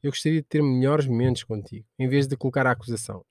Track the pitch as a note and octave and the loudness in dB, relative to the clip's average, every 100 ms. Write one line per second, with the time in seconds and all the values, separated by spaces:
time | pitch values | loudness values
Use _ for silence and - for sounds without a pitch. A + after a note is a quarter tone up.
0 | C#3+ - D#3 D#3+ D3 D3+ D3 B2+ C3 D3+ | -4 -2 0 0 0 0 2 2 2 2
1 | C3+ A#2 B2+ A#2+ - G#2+ G2 A2+ A2 _ | 2 2 2 0 -4 -8 -8 -14 -16 _
2 | C3 C#3 C3+ C#3 C3 C#3 C3 A#2+ A2 A2+ | 0 2 0 -2 -2 0 0 0 -4 -8
3 | - G2+ - | -8 -14 -16